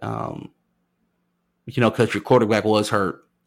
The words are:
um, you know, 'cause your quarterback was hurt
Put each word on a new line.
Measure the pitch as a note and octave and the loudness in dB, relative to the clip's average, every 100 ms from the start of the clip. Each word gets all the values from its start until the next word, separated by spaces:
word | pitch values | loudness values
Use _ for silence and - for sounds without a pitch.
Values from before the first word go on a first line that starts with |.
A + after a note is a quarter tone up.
um, | A2 A2+ - - - _ _ _ _ _ _ _ _ _ _ _ - | -10 -8 -8 -10 -14 _ _ _ _ _ _ _ _ _ _ _ -8
you | C3 | 0
know, | A2+ | 0
'cause | - A2+ | 2 0
your | G2+ | 0
quarterback | - B2+ G#2+ G#2+ G#2+ | 2 4 4 0 2
was | G#2+ G#2 | 0 0
hurt | G#2+ F#2 - _ _ | -2 -2 -6 _ _